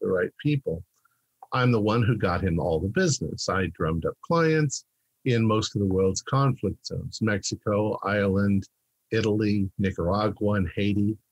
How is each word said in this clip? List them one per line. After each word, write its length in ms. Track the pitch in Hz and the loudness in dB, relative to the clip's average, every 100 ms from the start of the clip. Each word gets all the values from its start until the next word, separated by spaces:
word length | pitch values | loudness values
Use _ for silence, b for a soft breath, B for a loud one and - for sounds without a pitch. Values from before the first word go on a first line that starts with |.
the 120 | 98 | -2
right 200 | 92 92 _ | 0 -2 _
people. 400 | 147 143 - 82 - _ _ _ _ _ - | -2 0 -2 -8 -10 _ _ _ _ _ -6
I'm 180 | 127 123 | 0 2
the 100 | 117 | 4
one 220 | 104 117 | 2 2
who 160 | 110 107 | 2 0
got 240 | 95 87 | 0 0
him 160 | 92 82 | 0 0
all 220 | 87 80 | 0 0
the 80 | 98 | 0
business. 600 | - 180 135 - - - | 0 0 0 -6 -6 -4
I 180 | 95 87 | -2 -2
drummed 400 | - 80 82 - | -2 -2 -2 -4
up 100 | - | -6
clients 640 | - 170 160 156 147 - _ _ _ _ | -2 0 2 2 0 -4 _ _ _ _
in 220 | 131 117 110 | 0 2 2
most 300 | 107 110 104 | 2 0 -2
of 40 | |
the 140 | 98 | 0
world's 280 | 92 95 95 | 2 2 0
conflict 600 | - 135 139 135 98 80 | -2 0 0 0 -4 -6
zones, 360 | - 87 87 - | -10 -10 -10 -4
Mexico, 720 | 110 101 - 101 110 104 107 - | -2 -2 -4 -6 -2 0 0 -2
Ireland, 680 | 98 104 101 98 101 98 - _ _ _ - | -2 0 2 2 2 2 -2 _ _ _ -4
Italy, 600 | 110 107 107 107 104 95 - | 0 0 2 2 0 -2 -2
Nicaragua, 800 | 98 - 85 101 107 95 104 | -2 0 -2 0 0 0 0
and 160 | 104 87 | 0 0
Haiti, 440 | - 101 101 101 104 _ | -2 0 2 0 -2 _